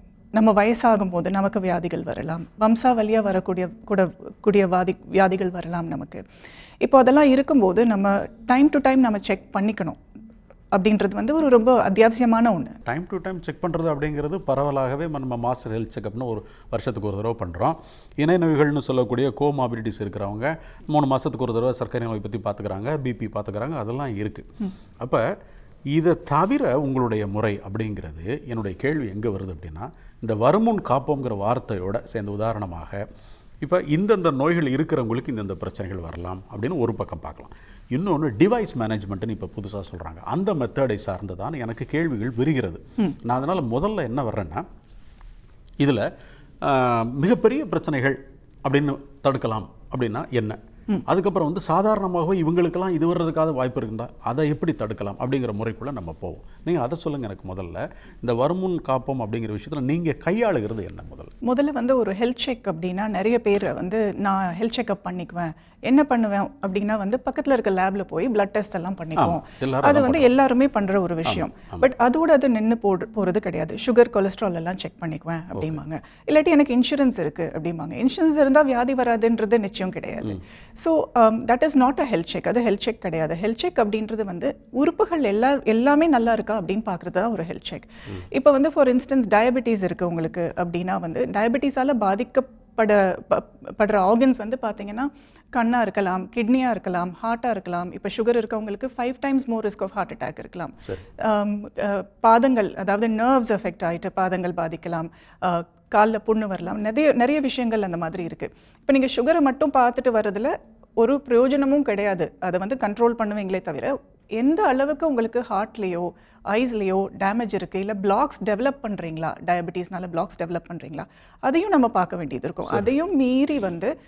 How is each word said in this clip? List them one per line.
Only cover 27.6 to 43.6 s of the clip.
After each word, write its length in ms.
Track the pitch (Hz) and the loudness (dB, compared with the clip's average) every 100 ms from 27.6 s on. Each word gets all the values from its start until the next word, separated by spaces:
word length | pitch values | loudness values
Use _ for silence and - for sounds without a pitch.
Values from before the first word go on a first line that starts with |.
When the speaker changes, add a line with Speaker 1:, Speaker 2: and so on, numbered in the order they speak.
| 98 | -6
Speaker 2:
அப்படிங்கிறது, 800 | 107 110 92 78 76 90 147 127 | -6 -4 -6 -10 -10 -8 -8 -6
என்னுடைய 300 | 113 101 90 | -6 -6 -4
கேள்வி 320 | 131 151 110 | -2 -2 -4
எங்க 200 | 101 113 | -4 -4
வருது 260 | 95 95 | -4 -8
அப்படின்னா, 360 | 80 85 78 131 - - - | -10 -12 -12 -14 -16 -20 -10
இந்த 140 | 110 | -4
வருமுன் 480 | 107 123 196 226 208 | 2 4 4 2 0
காப்போங்கிற 760 | - 131 131 139 127 101 104 123 | 0 0 0 -2 -2 -2 0 -2
வார்த்தையோட 460 | - 98 92 110 | -2 -4 -2 -4
சேர்ந்த 280 | - 113 101 | -6 -8 -6
உதாரணமாக, 800 | 101 113 107 98 82 - 101 110 - - - - - | -4 -4 -4 -6 -10 -10 -10 -10 -14 -20 -20 -20 -12
இப்ப 240 | 147 180 | -2 0
இந்தந்த 500 | 143 156 208 202 170 | 2 0 2 2 2
நோய்கள் 400 | 135 151 175 139 | 2 2 2 2
இருக்கிறவங்களுக்கு 540 | 135 156 151 113 117 - | 0 0 0 0 -2 -4
இந்தந்த 260 | 110 98 | -6 -6
பிரச்சனைகள் 480 | 92 92 - 95 92 | -6 -8 -8 -8 -8
வரலாம் 420 | 82 85 87 92 - | -10 -10 -10 -10 -12
அப்படின்னு 280 | 110 123 170 | -6 -4 0
ஒரு 160 | 117 | -2
பக்கம் 260 | 107 82 78 | -2 -6 -8
பார்க்கலாம். 300 | 78 - 60 - - - - | -12 -16 -20 -20 -20 -20 -6
இன்னொன்னு 400 | 123 196 147 151 104 | -4 0 0 0 2
டிவைஸ் 300 | 190 240 185 123 | 2 2 -2 -4
மேனேஜ்மெண்ட்னு 500 | 110 107 95 95 110 | -4 -4 -4 -6 -6
இப்ப 200 | 104 92 - | -6 -8 -10
புதுசா 200 | 101 101 | -10 -10
சொல்றாங்க. 400 | 95 87 82 78 | -10 -12 -12 -12
அந்த 300 | - 143 196 | -6 -2 0
மெத்தடை 440 | 160 117 - 131 101 - | -2 -2 0 0 -2 -4
சார்ந்துதான் 520 | 92 98 90 113 156 | -8 -8 -8 -8 -6
எனக்கு 260 | 117 113 | -8 -8
கேள்விகள் 460 | 127 147 170 110 120 | -4 -2 -2 -2 -4
விரிகிறது. 560 | 117 147 135 98 80 - - | 0 0 2 2 -2 -10 0
Speaker 1:
ம். 60 | 185 - | 0 0
Speaker 2:
நான் 200 | 117 127 | -2 -2
அதனால 180 | 143 185 | 0 -2